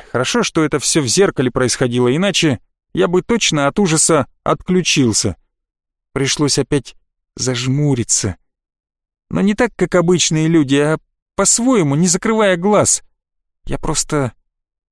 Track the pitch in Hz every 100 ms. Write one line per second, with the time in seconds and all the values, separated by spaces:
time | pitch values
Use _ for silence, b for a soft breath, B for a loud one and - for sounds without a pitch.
0 | - 120 131 240 196 165 151 143 - 165
1 | 127 180 196 - 127 127 123 - 127 120
2 | 123 147 196 - 160 120 _ _ _ -
3 | 185 180 - 233 - 151 143 - 190 156
4 | - 156 - _ - 151 - 180 160 -
5 | 123 104 107 85 _ _ _ _ _ _
6 | _ 135 135 - 143 147 131 143 - -
7 | _ _ _ - 120 123 127 139 147 123
8 | - - 101 87 _ _ _ _ _ _
9 | _ _ - - 190 214 240 - 175 180
10 | 170 180 - 156 160 165 135 143 147 156
11 | - _ _ - 196 - 247 240 147 143
12 | 180 180 233 220 202 180 190 202 - -
13 | - _ _ _ _ _ - 135 151 156
14 | - 147 127 - _ _ _ _ _